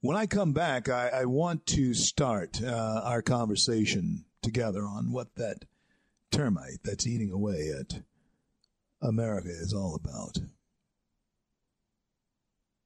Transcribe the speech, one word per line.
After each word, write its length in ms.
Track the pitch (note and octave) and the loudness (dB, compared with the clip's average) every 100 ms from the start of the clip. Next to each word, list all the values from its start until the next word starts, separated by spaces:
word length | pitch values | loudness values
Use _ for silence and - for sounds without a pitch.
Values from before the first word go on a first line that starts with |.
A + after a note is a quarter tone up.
When 140 | B2 F#3 | 2 2
I 100 | A3 | 2
come 260 | G3+ F#3 | 2 4
back, 360 | C#3+ E3+ B2+ A2+ | 4 2 0 2
I, 200 | B2 B2 | 2 2
I 160 | B2+ | 2
want 400 | B2+ C3 F3 E3 - | 2 2 2 0 0
to 280 | D#3+ C3 | 2 2
start, 680 | A2+ - - C#3 A2 E2+ - | 2 0 2 2 2 -2 -4
uh, 400 | B2 A#2 A2 A2 | -2 0 0 0
our 180 | G#2+ A#2+ | 0 0
conversation 1000 | - B2+ A2+ G2+ - A2+ G#2 G2+ F2+ G#2+ - _ | 2 2 2 2 2 4 4 2 0 -4 -8 _
together 400 | A#2 A#2 A2+ G2 | -2 0 0 -2
on 300 | G2+ G2+ A#2+ | -4 -4 -2
what 240 | B2 A#2 - | -4 -6 -6
that 280 | A#2 - - _ _ _ _ _ _ | -6 -6 -12 _ _ _ _ _ _
termite 500 | - C#3 F#2 - - | 0 2 0 -2 -8
that's 240 | - G2 A#2 | -6 -2 -2
eating 240 | A#2 G#2 | 0 -2
away 400 | F#2 G#2 F2+ D2+ | 0 0 0 -2
at 300 | C#2+ C2+ F#2+ - _ _ _ _ _ _ _ _ _ | -4 -6 -10 -12 _ _ _ _ _ _ _ _ _
America 480 | C3 A2 A2+ G2+ E2+ | 0 0 0 -2 -4
is 240 | E2 F2 | -6 -4
all 220 | G2+ F#2+ | -2 -2
about. 440 | D2+ - A1 G1+ - - - _ _ _ _ _ _ _ _ _ _ _ _ _ _ _ _ _ _ _ _ _ _ | -4 -6 -8 -8 -8 -8 -14 _ _ _ _ _ _ _ _ _ _ _ _ _ _ _ _ _ _ _ _ _ _